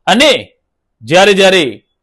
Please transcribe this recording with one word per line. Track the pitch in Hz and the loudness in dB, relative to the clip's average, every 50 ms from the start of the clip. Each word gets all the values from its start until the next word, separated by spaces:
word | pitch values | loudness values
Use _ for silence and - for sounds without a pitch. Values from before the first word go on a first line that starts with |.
| _ | _
અને | - 190 233 294 302 226 131 101 - _ _ _ _ _ _ _ _ _ _ 113 | -4 -2 0 0 0 0 -2 -6 -14 _ _ _ _ _ _ _ _ _ _ -8
જ્યારે | 110 156 175 196 208 202 | -2 0 2 2 2 2
જ્યારે | 190 190 190 190 185 156 123 101 101 _ _ _ _ | 2 2 2 2 0 -2 -4 -8 -12 _ _ _ _